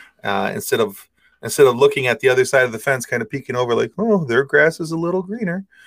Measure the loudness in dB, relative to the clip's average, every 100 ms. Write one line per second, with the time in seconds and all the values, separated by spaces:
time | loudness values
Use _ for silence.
0 | -20 _ -6 -4 -4 -6 -2 -2 -2 -6
1 | -20 _ _ _ -4 4 4 6 2 2
2 | -2 2 2 2 2 2 2 -2 -4 -4
3 | -4 -6 -6 -10 -6 -4 -2 -2 -2 -4
4 | 0 0 0 0 2 4 2 0 -6 -4
5 | -4 -4 -6 -6 -6 -6 -10 _